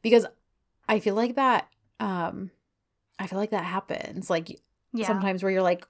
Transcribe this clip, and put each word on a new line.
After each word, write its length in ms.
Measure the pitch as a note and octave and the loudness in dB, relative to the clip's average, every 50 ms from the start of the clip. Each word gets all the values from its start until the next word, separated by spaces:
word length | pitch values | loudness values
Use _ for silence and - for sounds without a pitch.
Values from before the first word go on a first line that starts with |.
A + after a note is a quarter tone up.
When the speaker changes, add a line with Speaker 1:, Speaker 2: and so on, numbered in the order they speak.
Speaker 1:
because 240 | _ A#3 A#3 A#3 G3+ - - _ _ _ _ _ _ _ _ _ _ - | _ 8 6 6 6 4 -8 _ _ _ _ _ _ _ _ _ _ 0
I 120 | A3 G#3+ | 0 0
feel 160 | - A3 G3 | 2 0 0
like 180 | G#3 A#3 B3 A#3+ | 2 0 0 0
that, 340 | C#4 C4+ C4 A#3+ G3 - - _ _ _ _ _ _ | 2 2 4 4 2 0 -4 _ _ _ _ _ _
um, 540 | A3+ G#3 F#3+ F3+ E3+ E3+ - - F#3+ F#3 _ _ _ _ _ _ _ _ _ _ _ _ _ _ | -4 -4 -2 -2 -2 -4 -4 -6 -10 -12 _ _ _ _ _ _ _ _ _ _ _ _ _ _
I 80 | G3 | -10
feel 120 | F3+ F#3 F#3+ | -6 -4 -4
like 100 | G#3 G#3+ | -4 -2
that 140 | A3 G3+ E3 | -2 -4 -4
happens, 680 | E3+ F3+ F#3+ - _ - - - - - - G3 - | -2 -6 -6 -6 _ -8 -8 -8 -8 -10 -8 -4 -2
like, 300 | F#3 E3 E3 - - - _ _ _ _ _ _ - | -2 -2 -2 -6 -14 -18 _ _ _ _ _ _ -6
Speaker 2:
Yeah. 160 | A3+ A3 F#3 | -4 -2 0
Speaker 1:
sometimes 340 | G#3+ G3 F#3+ G3 F#3+ F#3 F#3 | 0 0 0 -2 -2 -2 -2
where 80 | G3 | 0
you're 100 | F#3+ F#3 | 0 2
like 240 | F#3+ F3+ F3+ F3 - _ | 2 2 2 0 -4 _